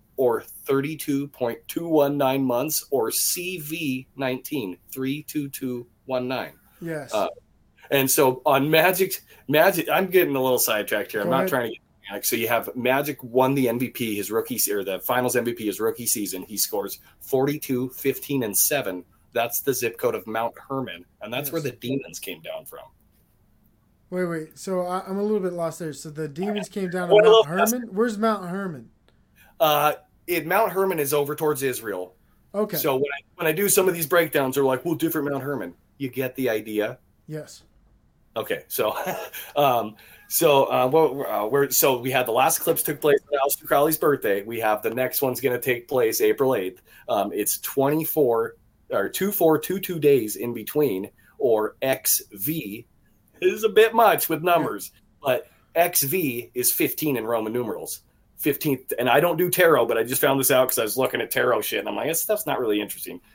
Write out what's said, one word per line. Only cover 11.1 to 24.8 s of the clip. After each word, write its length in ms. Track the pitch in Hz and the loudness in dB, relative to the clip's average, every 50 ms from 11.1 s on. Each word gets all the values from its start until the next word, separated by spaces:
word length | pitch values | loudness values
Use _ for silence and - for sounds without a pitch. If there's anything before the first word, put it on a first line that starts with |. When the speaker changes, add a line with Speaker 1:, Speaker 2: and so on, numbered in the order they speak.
Speaker 1:
here. 100 | - 107 | -4 -2
I'm 40 | 101 | 0
Speaker 2:
Go 40 | - | 0
Speaker 1:
not 40 | - - | 2 2
Speaker 2:
ahead. 100 | - - | 2 0
Speaker 1:
trying 240 | 139 131 120 113 | 0 -2 -2 -4
to 60 | 117 - _ _ _ _ - - | -6 -10 _ _ _ _ -16 -12
get, 140 | 101 98 - | -10 -6 -4
so 100 | - 123 | -2 -2
you 120 | 117 113 110 | -2 0 0
have 260 | 120 113 110 - - | 0 0 0 -4 -6
Magic 460 | 127 117 123 131 143 143 147 139 - | -2 0 2 2 2 0 -2 -6 -8
won 320 | 131 120 113 127 127 131 139 | -10 0 2 4 4 4 4
the 140 | 143 127 117 | 2 2 2
M 100 | 113 123 | 2 0
V 100 | 127 113 | -2 -4
P, 240 | - - 120 110 104 | -4 -4 -4 -4 -2
his 160 | 101 98 98 | -4 -4 -2
rookie 280 | 107 113 110 - 127 104 | -2 -2 -2 -2 -2 -2
se-, 140 | - 101 | -2 0
or 120 | 101 101 95 | -2 -2 -2
the 160 | 95 95 92 | -4 -6 -4
Finals 360 | - - 120 127 123 123 120 | -2 -2 0 0 0 2 0
M 80 | 123 113 | 0 0
V 100 | 120 117 | -2 -4
P, 120 | 113 110 | -4 -4
his 140 | 104 95 - | -4 -4 -2
rookie 260 | 110 113 110 - 120 | -2 -2 -2 -2 -4
season. 360 | - - 113 101 92 92 92 | -4 -2 -2 -4 -6 -8 -10
He 140 | 92 - 107 | -10 -8 -6
scores 420 | 98 - - 110 101 98 98 - - - - _ _ | -4 -4 -2 -2 -4 -4 -6 -10 -14 -18 -20 _ _
forty-two, 720 | - - - 131 135 143 147 147 - - 131 123 131 127 | -4 -2 0 2 2 0 -2 -4 -4 -4 -2 -2 -4 -6
fifteen, 520 | - - - 135 127 - - - 143 135 | -8 -4 -4 -2 -2 -2 -6 -4 -2 -2
and 140 | 120 104 98 | -2 -2 0
seven. 480 | - - - 151 139 127 95 92 90 - _ _ _ _ _ | 0 0 2 0 0 -2 -4 -6 -8 -10 _ _ _ _ _
That's 280 | - 117 117 120 - - | -4 -2 -2 -2 -4 -4
the 120 | - 139 | -2 -2
zip 240 | 127 - 120 113 - | -2 0 -2 -4 -4
code 200 | - - 120 110 | -2 -2 -2 -2
of 100 | 104 - | -4 -6
Mount 280 | 110 110 113 117 117 - - - - | -6 -4 -4 -4 -4 -6 -10 -10 -8
Hermon, 360 | 135 135 127 101 85 87 90 _ _ _ | -6 -6 -6 -8 -10 -14 -18 _ _ _
and 100 | 104 107 | -12 -8
that's 140 | 120 131 147 | -8 -6 -6
Speaker 2:
Yes. 60 | 143 | -6
Speaker 1:
where 100 | 165 165 | -6 -6
the 80 | 147 127 | -6 -6
demons 480 | 110 - - 120 135 139 - - - - | -8 -8 -6 -6 -6 -6 -6 -10 -14 -14
came 220 | - 98 87 80 | -12 -12 -12 -12
down 260 | 80 82 80 80 - | -12 -12 -12 -12 -12
from. 140 | - - 69 - - _ _ _ _ _ _ _ _ _ _ _ _ _ _ _ _ _ _ _ _ _ _ _ _ | -14 -18 -18 -18 -20 _ _ _ _ _ _ _ _ _ _ _ _ _ _ _ _ _ _ _ _ _ _ _ _
Speaker 2:
Wait, 140 | 185 185 180 | -4 -4 -2
wait. 340 | 170 170 160 156 156 _ - | -2 -4 -6 -8 -10 _ -12
So 220 | - 196 185 180 | -6 -4 -2 -2